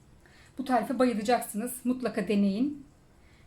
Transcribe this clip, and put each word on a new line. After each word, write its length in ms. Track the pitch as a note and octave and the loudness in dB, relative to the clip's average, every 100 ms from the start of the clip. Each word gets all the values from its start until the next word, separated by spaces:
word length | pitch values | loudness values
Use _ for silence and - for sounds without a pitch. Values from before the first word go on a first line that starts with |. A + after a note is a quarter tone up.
| - - - - - - | -20 -20 -20 -20 -18 -8
Bu 80 | B3+ | 0
tarife 340 | A#3+ G#3+ A#3 | 0 0 2
bayılacaksınız. 840 | B3+ G#3+ A3 A#3 - G#3 B3 - B3 | 2 2 2 0 0 -6 -6 -4 -4
Mutlaka 420 | B3+ A3+ A3 F#3 | -2 -2 -2 0
deneyin. 580 | G3+ G3 G3 D4 D4 - - _ - - - | 2 2 2 -2 -4 -14 -20 _ -20 -20 -20